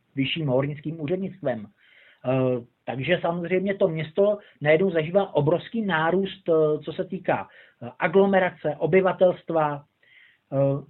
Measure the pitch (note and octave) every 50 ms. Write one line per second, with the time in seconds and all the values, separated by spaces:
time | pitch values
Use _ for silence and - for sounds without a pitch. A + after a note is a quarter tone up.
0 | _ _ - C3+ C3+ C3 - E3 D#3 C#3 B2 C3 C#3 C#3+ D3+ - - D#3 E3 E3
1 | D3+ C#3 F3+ F#3 G3 F#3 - - - C3+ A#2+ A2 G2+ G2 _ _ _ _ _ _
2 | _ _ _ _ - B2 C3 C3 C3 B2+ B2+ A#2+ B2 - _ _ - - A#2+ C3+
3 | C3 D3 F3+ E3 - E3+ E3+ F3 E3+ E3+ F#3 F#3 F#3 G3+ G3 G3 G3+ E3+ D#3+ D#3+
4 | D3+ D3+ - - G3 G#3 G#3 G#3 - - _ - C#3+ D3 D#3 D#3+ G3 G3 E3 E3
5 | D3+ E3 F3 G3+ G3 G3 - D3+ C#3+ D3+ F3 D#3+ - - - A3+ G#3+ G3 E3+ D#3
6 | D#3+ E3 F3 F#3+ G3 F#3+ - - - - E3 D#3+ D#3 D3+ D3+ D3 D3 - D3+ -
7 | F3+ - G3 E3+ - - D3 G#2+ F#2+ - - - - - _ - A#2 A#2+ - -
8 | D#3+ F3 D#3+ G3 G3 G3 G3 F#3 F#3 F3 F3 - - D3+ D3 - E3+ D#3+ E3+ F#3+
9 | F#3 F#3 F3+ F3+ F#3+ F3+ E3+ - - - E3 D#3+ D3+ D3 D3 C#3+ - _ _ _
10 | _ _ _ - _ _ _ _ _ - C#3 C3+ C#3 C#3 C#3 C#3+ C#3 -